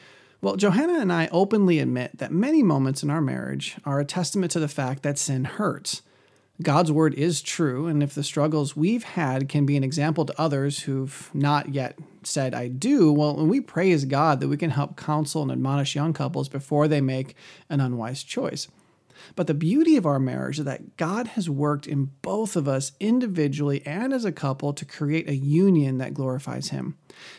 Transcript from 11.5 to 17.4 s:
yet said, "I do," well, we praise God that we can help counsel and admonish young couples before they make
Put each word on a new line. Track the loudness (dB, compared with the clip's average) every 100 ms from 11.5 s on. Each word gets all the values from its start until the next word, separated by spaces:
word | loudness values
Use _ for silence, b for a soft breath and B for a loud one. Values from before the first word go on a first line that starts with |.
| 2 0
yet | -4 -4 -8 -20 -16
said, | -6 -2 -2
"I | -2 -6
do," | -4 2 6 6
well, | 6 4 2 2
we | 2
praise | 0 0 4 4
God | 2 2 4 2
that | 0
we | -2
can | 0
help | 0 -2 -4
counsel | -4 -2 -2 -2
and | -2
admonish | -2 0 0 0
young | 0 -2
couples | 0 -2 -2 -4
before | -6 -2 2 4
they | 4
make | 2 -2 -6 -12